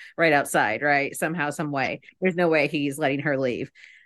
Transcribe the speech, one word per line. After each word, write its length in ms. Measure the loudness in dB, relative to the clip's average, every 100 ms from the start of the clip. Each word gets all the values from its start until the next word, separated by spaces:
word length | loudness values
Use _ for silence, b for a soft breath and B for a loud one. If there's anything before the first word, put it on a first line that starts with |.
| B 0
right 160 | 4
outside," 500 | 4 2 2 0 0
right? 300 | 2 2 0 -4
Somehow, 340 | -4 -2 -4
some 220 | -4 -4
way. 300 | -2 -4 -6 B _
There's 160 | -2 0
no 100 | 2
way 220 | 4 2
he's 280 | 0 -4 -2
letting 260 | -2 0
her 140 | -2 -2
leave. 360 | -2 -4 -8 B B B